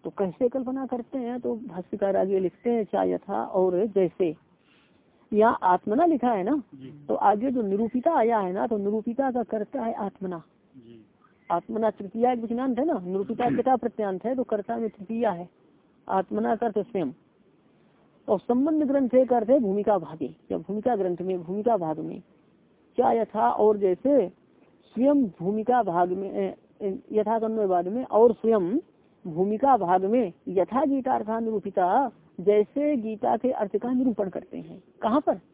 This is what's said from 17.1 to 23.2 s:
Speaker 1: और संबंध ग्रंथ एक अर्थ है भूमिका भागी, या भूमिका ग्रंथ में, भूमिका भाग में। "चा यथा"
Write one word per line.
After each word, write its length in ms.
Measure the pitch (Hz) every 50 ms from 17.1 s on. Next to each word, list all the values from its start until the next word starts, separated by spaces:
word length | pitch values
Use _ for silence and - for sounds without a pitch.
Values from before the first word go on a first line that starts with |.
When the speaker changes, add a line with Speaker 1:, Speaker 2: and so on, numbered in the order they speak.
| 123 _ _ _ _ _ _ _ _ _ _ _ _ _ _ _ _ _ _ _ _ _ _ -
Speaker 1:
और 120 | 214 180
संबंध 420 | - - 240 247 269 320 311 302
ग्रंथ 260 | 302 254 277 285 269 226 247
एक 180 | 254 262 240
अर्थ 180 | 254 240 220 202
है 100 | 262 302
भूमिका 380 | 240 190 190 202 202 220 208 185
भागी, 380 | 170 - 160 160 143 123 160 _ _ _
या 60 | 196 170
भूमिका 380 | 165 - 196 214 208 254 240
ग्रंथ 200 | 202 190 185 175 165
में, 220 | 180 190 190 175
भूमिका 340 | 170 160 190 208 208 240 233
भाग 220 | 196 170 160 156 160
में। 220 | 156 160 - - - _ _ _ _ _ _ _ _ _ _ _ _ _ _
"चा 160 | - 247 -
यथा" 380 | 233 226